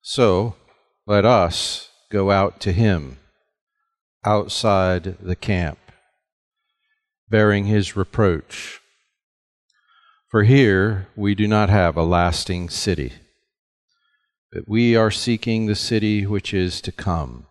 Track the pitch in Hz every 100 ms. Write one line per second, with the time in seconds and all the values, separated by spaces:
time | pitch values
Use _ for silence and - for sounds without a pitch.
0 | - - 117 92 113 - _ _ _ _
1 | - 104 104 117 85 - - - - _
2 | _ 101 98 98 98 - 101 87 113 87
3 | 69 67 _ _ _ _ _ _ _ _
4 | _ _ - 107 101 - 113 98 92 90
5 | 92 87 92 90 - 92 82 - _ _
6 | _ _ _ _ _ _ _ _ _ _
7 | _ _ _ 110 107 101 101 107 95 -
8 | 92 - 101 82 - - - - _ _
9 | _ _ _ _ _ _ _ _ _ _
10 | _ _ _ 110 104 135 120 95 104 98
11 | 92 - 101 98 107 107 101 104 87 78
12 | 82 87 87 82 - 90 87 - 104 82
13 | 64 - _ _ _ _ _ _ _ _
14 | _ _ _ _ _ - - 110 120 113
15 | 110 - - 113 120 110 107 101 - 110
16 | 107 104 98 104 - 98 90 - - -
17 | 98 82 67 60 65